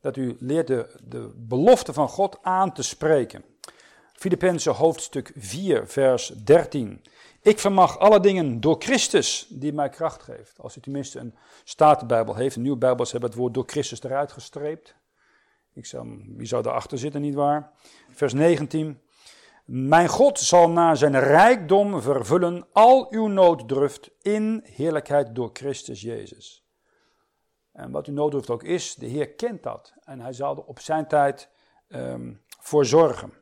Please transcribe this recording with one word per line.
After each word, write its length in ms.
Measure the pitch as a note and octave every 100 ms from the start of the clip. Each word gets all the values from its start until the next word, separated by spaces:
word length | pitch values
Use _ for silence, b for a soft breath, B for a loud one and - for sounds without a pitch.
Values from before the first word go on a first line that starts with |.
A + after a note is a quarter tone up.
Dat 160 | - C3+
u 200 | B2+ -
leert 260 | B2 D#3 E3
de, 300 | C3 - -
de 280 | - A#2+ A2 A#2+
belofte 560 | A2+ A#2+ F3+ B3+ -
van 160 | D3 C3+
God 300 | - G3 -
aan 300 | - F#3 F#3+
te 100 | -
spreken. 640 | B2+ - D#3 D3+ A#2+ - - _ B B B B B
Filippenzen 600 | _ F#3+ F3+ F#3 E3+ D#3
hoofdstuk 600 | A#2 D#3 D#3+ - C#3 B2 -
vier, 520 | G2 A#2+ F#3+ C3+ G#2+
vers 380 | - C3+ B2 -
dertien. 720 | - G#2 D#3+ E3 C#3+ A2 F#2 b b b b
"Ik 180 | - G#3+
vermag 400 | G3+ G3 F3+ -
alle 220 | G3+ G#3+
dingen 400 | F#3+ F#3+ D#3 A#2
door 160 | C#3+ D#3+
Christus 680 | - C4+ - F#3 B2+ - -
die 220 | C#3+ C#3+
mij 160 | D3 C#3
kracht 340 | - D#3+ -
geeft." 380 | - A#2 A2+ _
Als 160 | - -
u 40 |
tenminste 380 | B2+ C#3 C3+ -
een 160 | B2 - b b
Statenbijbel 720 | - - D#3 D3 A#2+ A#2+ A2
heeft, 220 | G#2+ C3 B2
een 60 |
nieuwe 160 | B2 C3+
Bijbels 340 | B2+ B2 B2
hebben 180 | A#2+ A#2+
het 80 | G#2+
woord 160 | B2
door 100 | A#2+ A#2+
Christus 360 | D3 C#3+ A#2+
eruit 300 | C3 C3+ C#3+
gestreept. 640 | - - - D3 D#3 _ _ _ _ _ _ _ _ _
Ik 140 | - -
zou, 360 | B2+ A#2+ A2 G#2 G#2+
wie 100 | A2+
zou 160 | A#2+
daarachter 360 | A#2 A#2+ - C3+
zitten, 220 | C#3 C#3+
nietwaar? 500 | D3 C#3 C#3+ D3 C#3+ b b b b
Vers 220 | - C#3+
negentien. 680 | B2 D#3+ E3 - D#3+ D#3 C#3 _ b b b b b
"Mijn 440 | _ B2+ C3 D#3+ F3
God 300 | - C#4 C#4+
zal 320 | - F3 E3+
naar 260 | E3+ E3+ D3+
zijn 240 | C#3+ C#3
rijkdom 840 | C3 D3+ G#3+ B3 D#3+ G3 G3+ F#3+
vervullen 640 | A#2 C3+ G#2 E3 F3 F3 -
al 340 | - A3+ C4 A#3+
uw 160 | A3 A3
nooddruft 840 | G3 F3+ D#3 A2+ C3+ C#3+ - - _
in 380 | - G#3+ G#3+ A3
heerlijkheid 680 | - - D#3 D#3 - C#3+ C3
door 160 | A2+ A#2
Christus 480 | - C#3 C3 - A2
Jezus." 680 | G#2 A2+ G2+ - - _ _ _ _ _ _ _ _ _ _ _ _
En 180 | - B2+
wat 160 | C3+ D3
uw 80 |
nooddruft 360 | C#3+ D3 C#3+ A#2+
ook 120 | A#2+
is, 320 | D3+ F3 -
de 120 | - A#2+
Heer 240 | C3 C#3+
kent 320 | - A#3+ G#3
dat. 320 | - A2+ _ _
En 160 | _ C3+
hij 120 | A#2+
zal 240 | B2+ C#3+ C#3+
er 80 |
op 160 | - C3+
zijn 260 | - D#3 D3+
tijd, 420 | D3+ C#3 C#3 - _ _ _ _
ehm, 440 | C#3+ B2+ B2 A#2+ G#2+ _ -
voor 240 | - D3
zorgen. 480 | C3 D3+ D#3+ B2 - _